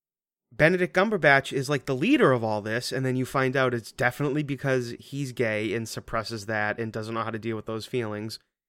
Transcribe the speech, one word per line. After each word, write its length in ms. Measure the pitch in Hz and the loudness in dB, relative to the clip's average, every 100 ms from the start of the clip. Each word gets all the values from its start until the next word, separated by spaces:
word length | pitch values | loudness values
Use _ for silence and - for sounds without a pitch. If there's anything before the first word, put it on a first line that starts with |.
| _ _ _ _ _ | _ _ _ _ _
Benedict 420 | 117 151 180 180 | 4 4 4 2
Cumberbatch 600 | - 202 214 151 139 131 | 2 2 4 6 6 4
is, 160 | 131 131 | -2 -2
like, 160 | 147 - | -2 -2
the 100 | 131 | 0
leader 360 | 160 302 185 | 4 6 6
of 100 | 127 | 4
all 180 | 110 107 | 2 -2
this, 300 | 104 110 - | -2 -4 -2
and 140 | - 131 | -2 0
then 100 | 127 | 0
you 100 | 127 | -2
find 300 | 143 131 135 | 0 2 2
out 180 | 131 | 2
it's 180 | 120 104 | 0 -4
definitely 500 | - 123 - 143 143 | -2 0 0 -2 -2
because 520 | 143 139 139 131 120 120 | -4 -4 0 0 -2 -8
he's 320 | - 139 139 | -10 -8 -6
gay 420 | 120 117 107 107 | -2 -2 0 -2
and 140 | 107 110 | -2 -4
suppresses 580 | - - 117 107 113 101 | -10 -6 -6 -6 -8 -6
that 320 | 110 104 104 | -2 -2 -2
and 120 | 113 | -4
doesn't 220 | 110 107 | -6 -6
know 100 | 113 | -6
how 60 | 110 | -4
to 80 | 110 | -6
deal 160 | 107 110 | -6 -6
with 120 | 104 | -6
those 180 | 113 104 | -8 -6
feelings. 520 | 127 113 104 110 - _ _ | -4 -4 -6 -8 -10 _ _